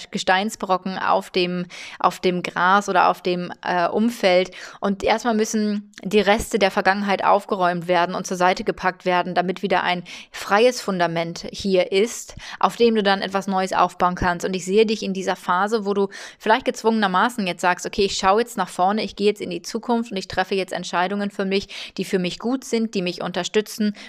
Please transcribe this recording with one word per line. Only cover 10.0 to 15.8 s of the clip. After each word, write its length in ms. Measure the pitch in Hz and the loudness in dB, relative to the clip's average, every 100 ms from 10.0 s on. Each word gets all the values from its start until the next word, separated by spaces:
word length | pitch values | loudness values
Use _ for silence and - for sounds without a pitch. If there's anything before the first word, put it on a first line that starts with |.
| - - - | -6 -18 -16
freies 500 | - - 202 247 240 | -12 0 4 4 2
Fundament 640 | - 185 170 165 170 175 - | -4 0 0 0 -4 -8 -12
hier 400 | - 202 185 - | -6 0 2 2
ist, 440 | 196 233 - - - - - | 2 0 -2 -14 -16 -14 -2
auf 160 | 196 - | 0 4
dem 180 | 233 | 4
du 80 | 220 | 4
dann 220 | 196 196 | 2 0
etwas 240 | 190 196 196 | -2 -4 -2
Neues 260 | 185 190 | -2 0
aufbauen 400 | - 180 - 180 | 2 0 2 0
kannst. 320 | 180 185 175 - | 2 0 0 -4
Und 100 | 185 | -4
ich 100 | 185 | 0
sehe 200 | 208 220 | 4 4
dich 160 | 214 | 2
in 120 | 196 | -4
dieser 220 | 190 190 185 | -4 -4 -4
Phase, 500 | - 180 208 226 | 0 0 0 -2